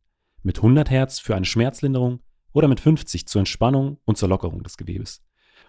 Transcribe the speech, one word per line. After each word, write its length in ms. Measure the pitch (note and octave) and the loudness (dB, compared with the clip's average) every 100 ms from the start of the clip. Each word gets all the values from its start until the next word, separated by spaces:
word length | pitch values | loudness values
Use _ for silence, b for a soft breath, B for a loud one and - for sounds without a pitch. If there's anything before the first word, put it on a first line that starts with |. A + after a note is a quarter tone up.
| _ _ _ _ | _ _ _ _
Mit 180 | F#2+ - | -6 2
hundert 280 | A2 C#3+ C#3+ | 4 4 4
Hertz 300 | C3 C3 - | 0 0 -4
für 140 | - | -4
eine 120 | F#2+ F#2 | -4 -2
Schmerzlinderung 760 | A2+ B2 - C#3 C3 B2 B2 _ _ _ | 0 0 0 -2 0 -2 -4 _ _ _
oder 160 | D3 D3+ | 2 4
mit 140 | B2 | 4
fünfzig 480 | D#3 D#3 - F2 - | 2 2 0 -8 -2
zur 100 | G#2 | -2
Entspannung 600 | F#2+ - A#2 C3+ C3+ D3 | 0 0 0 2 -2 -4
und 140 | - A2 | -2 0
zur 100 | F#2+ | 0
Lockerung 360 | F#2+ F2 - | 0 -2 -8
des 120 | - - | -12 -14
Gewebes. 480 | F#2 - - - _ b b b | -10 -10 -10 -16 _ b b b